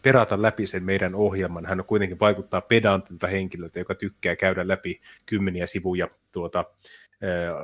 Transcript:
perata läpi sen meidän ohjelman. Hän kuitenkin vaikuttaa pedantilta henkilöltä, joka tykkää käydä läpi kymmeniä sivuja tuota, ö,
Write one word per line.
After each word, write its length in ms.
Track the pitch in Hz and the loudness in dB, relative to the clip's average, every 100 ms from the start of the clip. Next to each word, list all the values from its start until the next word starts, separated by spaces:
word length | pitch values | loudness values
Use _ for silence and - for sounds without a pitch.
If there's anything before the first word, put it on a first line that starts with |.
perata 400 | 135 131 110 101 | 4 6 4 2
läpi 240 | 107 - 98 | 2 0 -4
sen 180 | 95 | -4
meidän 320 | 92 98 92 95 | -2 0 0 2
ohjelman. 500 | 104 95 90 85 85 | 2 2 -4 -6 -6
Hän 180 | 92 - | -6 0
kuitenkin 320 | 107 95 90 | 0 0 2
vaikuttaa 420 | 104 101 - 92 | 2 2 -2 -4
pedantilta 640 | - 113 104 139 - 87 92 | 2 4 4 2 -2 -6 -2
henkilöltä, 520 | 95 92 85 82 90 | -2 -4 -8 -10 -8
joka 160 | 90 95 | -6 -6
tykkää 400 | 101 - 90 82 | -8 -4 -4 0
käydä 320 | 95 90 90 | 0 0 -2
läpi 340 | 95 90 85 - - - | -4 -4 -10 -14 -20 -4
kymmeniä 420 | 107 95 90 87 | -2 -2 -2 -4
sivuja 400 | 98 92 90 85 - _ | -4 -4 -2 -4 -8 _
tuota, 320 | 92 85 90 - _ - - _ _ | -8 -4 -4 -6 _ -20 -20 _ _
ö, 40 | 98 87 85 78 | -4 -4 -4 -6